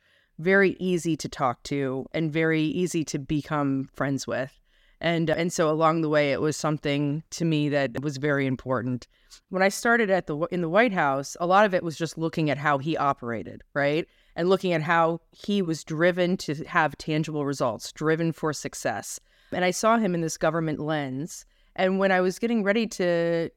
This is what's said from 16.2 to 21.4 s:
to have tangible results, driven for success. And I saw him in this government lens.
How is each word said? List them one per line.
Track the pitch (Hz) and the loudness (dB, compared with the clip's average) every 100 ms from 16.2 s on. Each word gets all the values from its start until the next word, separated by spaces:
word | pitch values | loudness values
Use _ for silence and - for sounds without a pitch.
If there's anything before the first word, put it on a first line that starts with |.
| 175 185 | 0 0
to | - 147 | -4 -6
have | - 175 151 139 | -2 0 0 -2
tangible | - 156 160 151 139 | -4 -2 -2 -4 -4
results, | 139 131 104 - | -2 -2 -2 -10
driven | - 156 160 165 | -4 0 0 0
for | - 160 | -2 -4
success. | 143 - - 131 104 - - _ _ - | -4 -8 -6 -6 -6 -8 -14 _ _ -8
And | 180 | -2
I | 180 | 0
saw | 180 220 226 | 2 2 2
him | 208 | 2
in | 175 | 0
this | 160 - | -4 -2
government | 160 165 160 151 | 0 0 -2 -2
lens. | 147 156 139 131 160 - | -4 -4 -4 -6 -8 -12